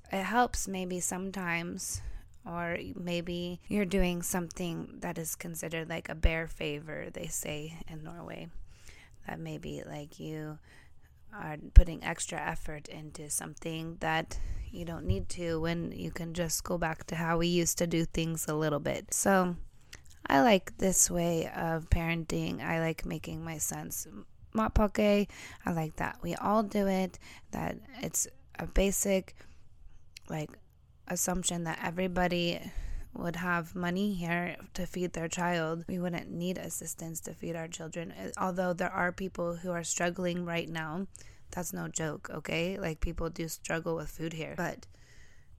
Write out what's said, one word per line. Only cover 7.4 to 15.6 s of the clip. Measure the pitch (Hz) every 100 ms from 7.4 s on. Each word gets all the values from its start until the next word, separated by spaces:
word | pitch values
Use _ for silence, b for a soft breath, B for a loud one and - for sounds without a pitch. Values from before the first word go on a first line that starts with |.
| 165 151 156 165 -
in | 160
Norway, | 160 170 170 170 165 - - B B B B - -
that | 165
maybe, | 160 156 151 143 -
like, | 151 147 -
you | 156 156 151 151 B B B B B - -
are | 208 156 151 -
putting | - 175 160
extra | 160 170 - 160
effort | 165 160 - 151 -
into | 156 156 156 147
something | - 160 151 165 160 165 170
that | 160 160 165 - B B B
you | 180 165
don't | 165 175
need | 196 175
to | 175 170
when | 160